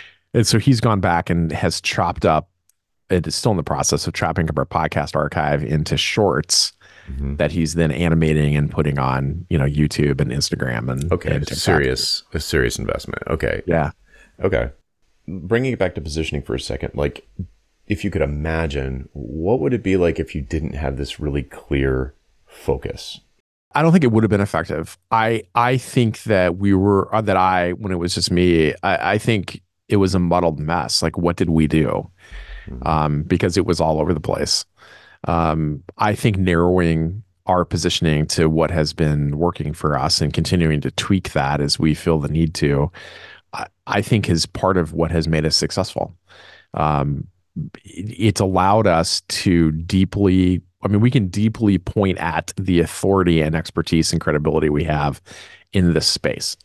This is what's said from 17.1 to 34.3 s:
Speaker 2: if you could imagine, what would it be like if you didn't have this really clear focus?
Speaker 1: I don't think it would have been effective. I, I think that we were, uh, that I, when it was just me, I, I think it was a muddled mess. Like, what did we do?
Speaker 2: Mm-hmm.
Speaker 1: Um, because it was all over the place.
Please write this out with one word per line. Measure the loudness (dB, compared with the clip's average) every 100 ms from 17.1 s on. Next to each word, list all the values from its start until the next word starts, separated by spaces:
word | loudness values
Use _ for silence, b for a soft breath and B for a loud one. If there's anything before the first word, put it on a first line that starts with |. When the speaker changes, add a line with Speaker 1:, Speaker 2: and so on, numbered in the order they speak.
| -4 -14 -14 -14 _ _ _ -8
Speaker 2:
if | -4
you | -4
could | -2
imagine, | -2 -2 -4 -2 -2 -4 -6 -6 -10
what | -14 -10 -6 -2 0
would | 0
it | -2
be | 0 2
like | 2 0
if | -4 -8
you |
didn't | -6 -4 -4
have | -4 -6 -4
this | -8 -6
really | -4 -4
clear | -6 -12 -4 -2 0 0 -4 -10 _ _ _
focus? | -8 -4 -4 -6 -12 -14 -18 _ _ _ _ _
Speaker 1:
I | 0
don't | 4
think | 6
it | 6
would | 4
have | 4
been | 2
effective. | 2 -2 -2 -4 -6 -12 _
I, | 0 2 0 -2 0
I | 2 2
think | 0 2 2 0
that | 0 2 2 2
we | 2
were, | 4 4 4 2 0
uh, |
that | 2 2
I, | 4 2 0
when | -2 -4
it | -4
was | -2 -2
just | 0
me, | 2 4 4 2 0
I, | -2 0 0
I | 0
think | 0 -2 -2 -12 _ _ -2
it | 2
was | 2
a | 2
muddled | 2 2 2 0
mess. | -2 -2 -2 -2
Like, | -2 0
what | -2 0
did | 0
we | 2 2
do? | 2 0 -2 -6 B B B B B B
Speaker 2:
Mm-hmm. | -8 -2
Speaker 1:
Um, | 0 0 -2
because | 0 0 0 0
it | 0
was | 0
all | 0 0
over | 0
the | -2
place. | -2